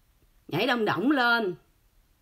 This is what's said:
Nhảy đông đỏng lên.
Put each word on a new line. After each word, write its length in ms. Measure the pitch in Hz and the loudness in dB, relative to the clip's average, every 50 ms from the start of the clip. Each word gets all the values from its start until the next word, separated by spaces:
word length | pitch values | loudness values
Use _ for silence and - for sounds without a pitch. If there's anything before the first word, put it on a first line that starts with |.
| _ _ _ _ _ _ _ _ _ - | _ _ _ _ _ _ _ _ _ -6
Nhảy 200 | - 151 214 269 | -4 -2 0 0
đông 180 | 262 240 214 | 0 0 0
đỏng 260 | 202 127 - 190 262 | -2 -2 0 0 0
lên. 440 | 311 269 240 240 233 220 208 185 170 - _ _ _ _ _ _ _ _ _ _ _ _ | 2 2 2 2 2 2 0 -2 -4 -8 _ _ _ _ _ _ _ _ _ _ _ _